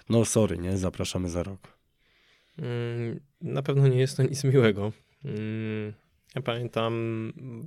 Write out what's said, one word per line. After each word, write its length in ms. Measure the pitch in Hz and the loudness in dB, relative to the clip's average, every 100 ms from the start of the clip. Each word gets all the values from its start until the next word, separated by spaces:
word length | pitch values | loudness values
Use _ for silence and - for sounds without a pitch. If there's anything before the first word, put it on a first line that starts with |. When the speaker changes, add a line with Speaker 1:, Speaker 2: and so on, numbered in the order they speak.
| - | 0
Speaker 1:
no 160 | 117 110 | 2 4
sorry, 320 | 113 101 87 | 4 2 0
nie, 200 | 87 98 | -2 -2
zapraszamy 520 | 92 - 87 92 90 | -2 -4 -4 -4 -4
za 140 | 85 | -4
rok? 340 | 90 95 - _ _ _ _ _ _ _ _ - | -6 -8 -18 _ _ _ _ _ _ _ _ -10
Speaker 2:
Mm, 600 | 127 120 117 120 117 - _ - | -8 -6 -4 -4 -6 -8 _ -12
na 200 | 156 139 | -6 -4
pewno 240 | 139 139 135 | 0 4 6
nie 120 | 127 | 6
jest 180 | 135 - | 2 2
to 60 | |
nic 200 | 131 135 | 0 2
miłego. 480 | 135 135 113 101 104 - _ _ 139 | 4 6 6 4 -2 -6 _ _ -10
Mm, 680 | 104 107 110 110 107 107 104 _ _ _ 135 | -6 -6 -6 -6 -6 -8 -12 _ _ _ -8
ja 60 | |
pamiętam, 920 | 131 117 120 113 113 117 113 113 110 - 131 117 | -4 -4 -4 -2 0 0 -2 -4 -6 -10 -14 -14